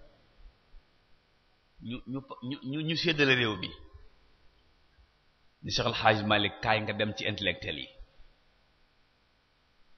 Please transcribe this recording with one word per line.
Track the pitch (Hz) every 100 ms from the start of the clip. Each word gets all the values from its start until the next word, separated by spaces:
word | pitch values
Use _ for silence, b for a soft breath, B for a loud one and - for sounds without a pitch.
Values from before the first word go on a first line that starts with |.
| - - _ _ - _ _ - _ _ _ - _ _ _ _ _ -
Ñu, | 107 123 -
ñu, | 135 135 120
ñu, | 123 147
ñu, | 127 147
ñu | 156
séddale | 160 170 151 139
réew | 127 113 98
bi. | - - - - - - - _ - _ _ _ _ _ _ _ _ _ _ _
Ni | -
Cheikh | 107 120
Al |
Hadj | 113 113 107
Malick, | 104 104 101 -
"Kaay | 113 110
nga | 107
dem | 104 107
ci | -
intellectuel | 107 101 95 85 92 76
yi." | 64 - - - - _ _ _ _ _ _ _ _ _ _ _ _ _ _ _ -